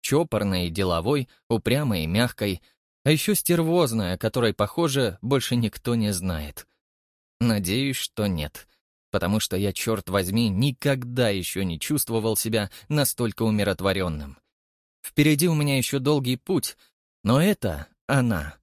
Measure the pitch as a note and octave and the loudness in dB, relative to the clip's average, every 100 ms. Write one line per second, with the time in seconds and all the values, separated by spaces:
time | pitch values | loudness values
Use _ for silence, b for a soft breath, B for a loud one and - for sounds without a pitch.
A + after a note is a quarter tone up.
0 | - C#3 E3 G#2+ G2+ F#2 F2 E2 F#2 E2+ | 0 0 2 0 0 0 -2 0 0 0
1 | F2+ C#3+ B2 b _ A2+ - B2+ D3 F#2+ | 0 -2 -2 b _ -2 2 0 0 0
2 | D#2 G2 A#2+ - G#2 F#2 b b _ _ | 0 0 0 -2 -4 -4 b b _ _
3 | - D#3 - G#3 - E3+ E3 F3 D3 A2+ | 0 2 2 0 2 2 2 2 2 0
4 | F#2 F#2 A2+ C3 A#2 - G#2 - E3 C3+ | -2 -2 -2 2 0 2 -2 0 0 2
5 | A#2+ F2+ A2+ C3+ - B2 A2+ - - A#2 | 0 -2 0 0 2 0 0 -2 -2 0
6 | G#2 F#2 F#2 D#2+ D2+ - - _ _ _ | 0 0 -2 -4 -6 -12 -20 _ _ _
7 | _ _ _ _ A#2+ G#2+ F2+ A2 C#3 B2+ | _ _ _ _ 0 0 0 -2 -2 -4
8 | - - G#2 F2 D2 - - _ _ _ | -8 -4 -2 -2 -6 -10 -20 _ _ _
9 | _ G2 E2+ G#2+ - F#2 G2+ F#2 - A2 | _ -2 0 0 0 -2 -2 -4 -2 -4
10 | F2+ G2 F2+ G#2 A#2 F#2+ C#3 B2+ C#3+ C3+ | 0 -2 0 0 0 2 0 0 -2 -2
11 | B2 B2 A#2+ G2 F2 F#2 F#2+ D#2+ - D3+ | -4 0 0 0 -4 -4 -4 -4 -2 -2
12 | - A2+ A2 G#2+ A2+ A2 G2+ B B D3+ | 0 0 0 -2 0 -2 -2 B B 0
13 | C3+ - A#2+ - A2+ G#2+ G2+ F#2+ F#2+ F#2+ | 0 0 -4 0 0 2 0 0 0 0
14 | F2+ D#2 C#2+ C#2 _ _ _ _ _ _ | 0 -2 -8 -14 _ _ _ _ _ _
15 | - - D3 D3+ F3+ D#3 D3 C3+ A#2+ C#3 | -6 2 4 4 2 2 2 2 0 0
16 | C3 D3+ B2+ B2+ - F3+ - - b _ | 2 2 0 -4 0 -2 -2 -12 b _
17 | _ _ G2+ C3 F3+ G3+ G#2 D2+ D2+ _ | _ _ 2 4 4 2 -2 -6 -10 _
18 | - C3+ B2 F#2+ D2 - | 0 2 2 0 -4 -12